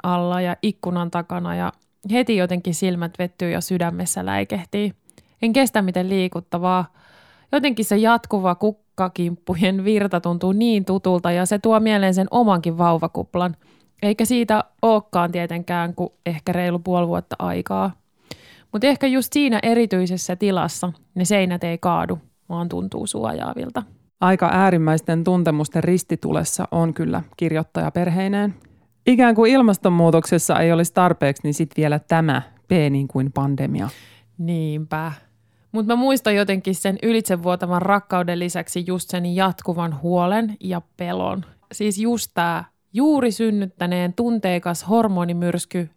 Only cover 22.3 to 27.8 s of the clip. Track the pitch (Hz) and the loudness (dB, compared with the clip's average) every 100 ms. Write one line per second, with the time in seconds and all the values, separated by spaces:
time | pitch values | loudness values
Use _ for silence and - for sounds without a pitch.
22.3 | _ - 170 170 175 190 - 208 214 226 | _ -10 -6 -6 -6 -6 -8 -8 -6 -4
23.3 | - - - 247 262 208 - _ - 185 | -6 -8 -8 -8 -8 -10 -20 _ 0 2
24.3 | 190 170 185 190 175 156 160 - 165 170 | 4 2 4 4 4 2 0 0 -2 2
25.3 | 185 170 151 151 165 156 180 - 165 156 | 2 2 0 -2 -2 0 0 -2 -6 -2
26.3 | 160 165 - 180 170 165 156 160 175 - | -2 -2 -6 -4 0 0 -2 -4 -4 -6
27.3 | - 165 156 165 165 | -4 -2 -2 -4 -4